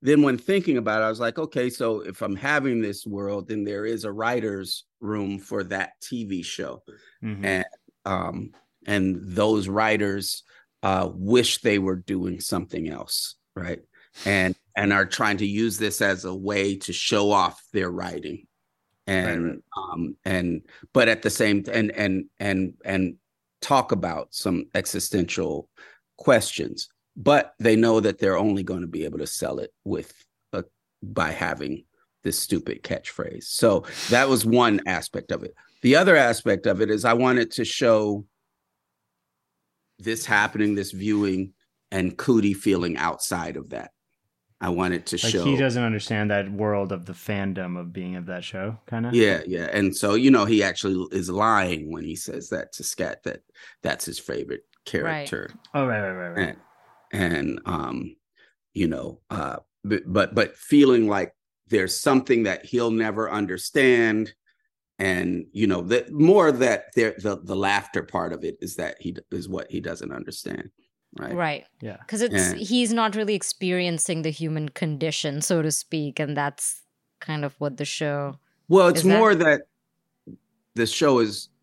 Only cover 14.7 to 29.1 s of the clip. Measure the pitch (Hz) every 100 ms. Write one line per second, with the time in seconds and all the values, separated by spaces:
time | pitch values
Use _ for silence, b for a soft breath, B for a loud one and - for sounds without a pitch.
14.7 | 104 101 98 98 - 110 98 101 101 113
15.7 | 95 107 - 101 92 92 95 98 104 98
16.7 | 98 - 87 - 107 104 101 87 - _
17.7 | 104 90 90 90 87 80 71 - _ _
18.7 | _ _ _ - 95 90 85 85 - -
19.7 | 98 92 85 82 - 95 92 90 87 -
20.7 | B - 131 113 110 107 - 107 101 98
21.7 | 113 107 - 104 95 - _ 101 95 95
22.7 | - 98 95 92 82 _ _ _ _ -
23.7 | 135 - 101 87 78 - - 104 87 -
24.7 | 98 - 98 - 101 85 - 80 73 -
25.7 | B B B _ _ - 117 - - 60
26.7 | - - _ _ - 113 143 - _ 113
27.7 | 110 117 110 104 90 98 90 107 98 92
28.7 | 92 87 82 76